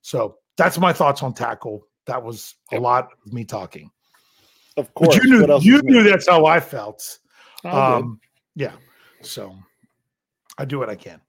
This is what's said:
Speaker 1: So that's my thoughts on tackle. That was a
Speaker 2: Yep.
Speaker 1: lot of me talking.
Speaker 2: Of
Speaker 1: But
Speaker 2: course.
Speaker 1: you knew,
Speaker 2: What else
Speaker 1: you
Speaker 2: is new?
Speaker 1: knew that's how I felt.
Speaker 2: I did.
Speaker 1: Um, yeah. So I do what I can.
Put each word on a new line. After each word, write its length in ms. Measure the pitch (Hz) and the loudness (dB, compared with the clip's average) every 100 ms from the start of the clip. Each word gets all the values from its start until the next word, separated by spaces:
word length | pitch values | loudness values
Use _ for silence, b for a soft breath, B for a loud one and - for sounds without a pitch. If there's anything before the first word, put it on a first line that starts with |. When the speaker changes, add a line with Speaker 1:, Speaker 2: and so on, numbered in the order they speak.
Speaker 1:
So 360 | - 127 107 _ _ - | -8 -6 -6 _ _ -2
that's 220 | 175 170 | -2 0
my 160 | 180 | -2
thoughts 300 | 160 147 139 | 0 0 0
on 100 | 131 | -8
tackle. 520 | 113 117 113 120 107 _ _ - | -8 -10 -10 -12 -14 _ _ -12
That 180 | 123 | -12
was 320 | 117 110 - _ _ | -12 -16 -20 _ _
a 40 | 113 | -6
Speaker 2:
Yep. 60 | |
Speaker 1:
lot 280 | 120 123 127 _ 104 | -2 -2 -4 _ -16
of 80 | |
me 100 | 120 | -14
talking. 480 | 110 107 90 80 76 _ _ _ _ _ _ _ _ - | -10 -12 -14 -20 -20 _ _ _ _ _ _ _ _ -10
Speaker 2:
Of 160 | 135 | -10
Speaker 1:
But 100 | - | 0
Speaker 2:
course. 120 | 165 170 | 4 4
Speaker 1:
you 120 | 262 | 6
knew, 120 | 247 | 6
Speaker 2:
What 80 | 151 | 6
else 160 | 143 180 | 4 4
Speaker 1:
you 100 | 277 | 0
Speaker 2:
is 80 | |
new? 200 | 277 247 | 4 4
Speaker 1:
knew 60 | 208 | 6
that's 200 | 190 - | 2 4
how 160 | 170 156 | 4 4
I 160 | 165 | 2
felt. 580 | - 127 104 - - - _ b b b 175 | -2 -14 -14 -16 -20 -20 _ b b b -6
Speaker 2:
I 40 | |
did. 80 | 151 | -2
Speaker 1:
Um, 420 | 131 123 120 110 _ _ _ - | 0 -2 -6 -14 _ _ _ -12
yeah. 160 | 123 - _ _ _ _ | -12 -12 _ _ _ _
So 320 | - - 98 95 95 _ _ _ _ _ _ _ _ - | -18 -16 -18 -20 _ _ _ _ _ _ _ _ _ -14
I 60 | |
do 160 | 139 139 | -10 -8
what 100 | 113 | -8
I 60 | 101 | -12
can. 240 | 98 80 | -18 -20